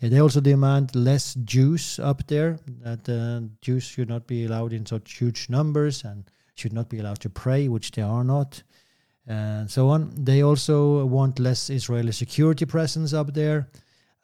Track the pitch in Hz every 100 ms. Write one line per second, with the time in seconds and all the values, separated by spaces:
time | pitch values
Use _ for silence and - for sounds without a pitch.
0 | 117 131 151 135 139 139 135 139 131 127
1 | 123 139 - 127 110 127 135 165 - -
2 | 135 139 - 147 160 160 - 120 120 117
3 | - 117 117 120 110 110 - 127 - -
4 | 117 117 - 120 113 113 117 113 104 110
5 | - - 123 113 - 127 156 147 147 135
6 | 110 101 95 _ _ - 110 113 113 110
7 | 104 101 110 - 127 135 139 113 - -
8 | 104 117 123 139 139 - _ _ _ _
9 | _ _ - 107 107 107 107 - 131 156
10 | 156 - 135 135 143 147 - 147 147 143
11 | 131 131 135 131 127 123 - 135 117 120
12 | 117 107 123 - 156 156 151 160 160 160
13 | 156 151 147 151 151 151 135 - _ _
14 | _ _